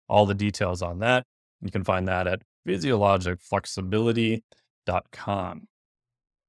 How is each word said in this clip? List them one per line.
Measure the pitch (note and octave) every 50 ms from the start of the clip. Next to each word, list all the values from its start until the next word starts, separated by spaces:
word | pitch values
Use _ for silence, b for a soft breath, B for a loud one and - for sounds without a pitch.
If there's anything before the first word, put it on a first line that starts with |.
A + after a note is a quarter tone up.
| _ -
all | - G#2 G#2
the | G2 G2+
details | G2 G#2 G#2 G2+ - G#2 F#2 F2+ F2+
on | F#2 F2 F2 F2+
that. | G#2+ A#2+ B2+ B2+ B2 - _ _ _ _ _ _
You | - G#2
can | - G2+ F2+
find | - G2 F#2 F#2 F#2
that | F2+ F2+ F#2
at | F#2 F#2 - - _ _ _ _
physiologic | E3 F#3 F#3+ - C#3 B2 G#2 G#2 G2+ G2 F#2+ F2+ F2+ F2+ F2
flexibility | - - - G2+ - - - - F#2+ F#2 G2 G#2+ A2+ A#2 A#2 A#2 A2+ A2+ A2 A2 - _ b b b b _ _ _
dot | - F2+ F#2 - _
com. | - - - - G#2 G2 F#2 F2+ F#2 - - - _ _ _ _ _ _ _ _ _ _ _ _ _ _ _